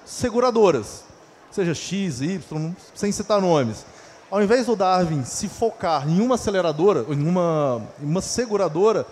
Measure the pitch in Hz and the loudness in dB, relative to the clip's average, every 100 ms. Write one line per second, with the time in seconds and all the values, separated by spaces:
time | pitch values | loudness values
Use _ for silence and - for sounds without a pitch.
0 | - - 254 226 247 233 202 139 101 - | -10 -6 -2 0 2 4 4 4 -2 -14
1 | - - - - - - 175 156 - 196 | -20 -20 -20 -20 -12 -4 -2 -2 -6 -4
2 | 190 120 143 190 - 156 160 180 - - | -4 -4 -4 -4 -6 -8 -6 -8 -16 -6
3 | 208 196 208 208 185 160 120 101 - - | -4 -4 0 2 4 4 2 -4 -14 -20
4 | - - - 196 202 247 233 214 190 185 | -20 -20 -6 0 2 2 2 0 2 2
5 | 175 156 120 - 202 - 233 - 185 151 | 2 0 -4 -6 -8 -2 -4 -2 -2 -2
6 | 143 170 240 240 226 196 175 151 190 170 | 2 2 2 0 0 0 0 2 4 4
7 | 113 143 151 180 170 160 143 120 110 - | 0 -2 0 2 2 2 0 -2 -6 -10
8 | 147 170 180 - 240 208 180 156 208 190 | -4 -4 -2 -4 -2 0 0 2 2 2
9 | 123 | -4